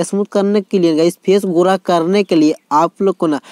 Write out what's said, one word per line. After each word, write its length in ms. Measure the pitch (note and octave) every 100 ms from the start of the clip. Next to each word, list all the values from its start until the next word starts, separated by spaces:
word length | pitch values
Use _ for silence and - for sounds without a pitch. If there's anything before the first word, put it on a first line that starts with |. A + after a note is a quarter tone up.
स्मूथ 240 | F3 G3+ G#3
करने 280 | G3+ G3 G#3
के 180 | F#3+ G3
लिए, 160 | E3+ D#3
गाइस 220 | E3+ - -
फेस 180 | G3
गोरा 320 | F#3+ E3 F3+ F#3+
करने 440 | - F3 E3 G3+
के 140 | F#3+ E3
लिए 180 | D3+ D#3 -
आप 300 | D3 E3 -
लोग 140 | G3 -
को 100 | E3+
ना 140 | C#3 -